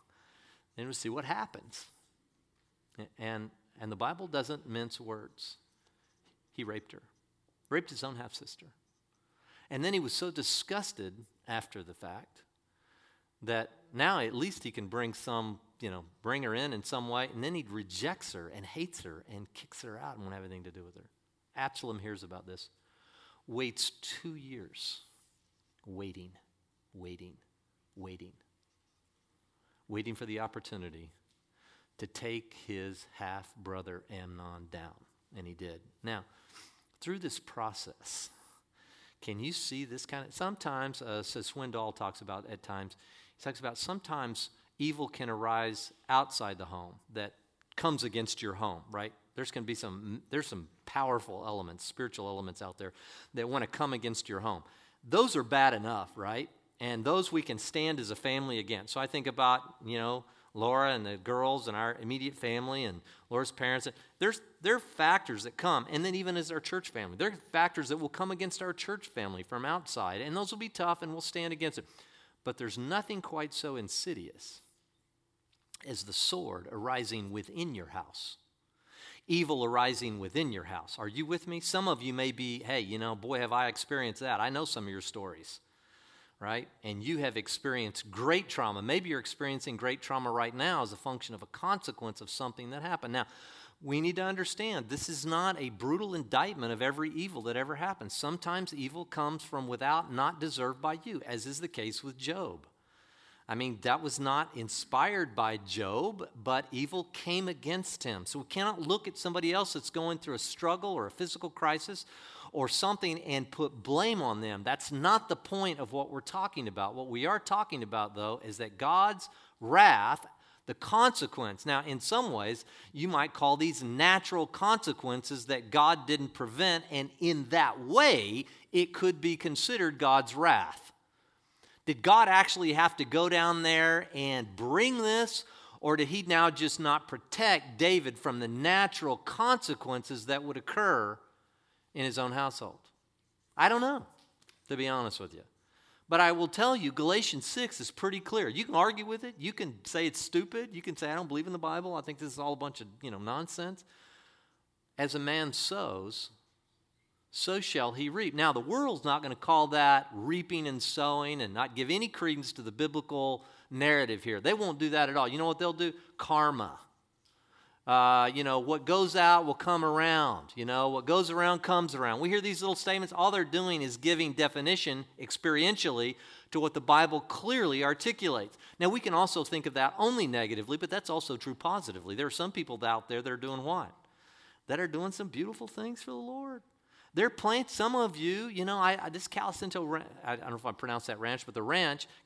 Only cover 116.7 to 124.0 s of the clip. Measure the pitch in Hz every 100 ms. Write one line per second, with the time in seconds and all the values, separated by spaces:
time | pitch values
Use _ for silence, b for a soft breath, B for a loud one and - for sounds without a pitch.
116.7 | 98 101 123 131 117 156 208 - 202 208
117.7 | 143 107 110 104 104 107 120 107 107 110
118.7 | 98 139 185 202 196 - B B B 113
119.7 | 175 202 113 107 151 - - b b -
120.7 | - - 220 247 - - - 110 98 151
121.7 | 139 151 131 - 226 240 113 104 117 -
122.7 | B B 135 175 151 156 - 143 143 165
123.7 | 135 123 127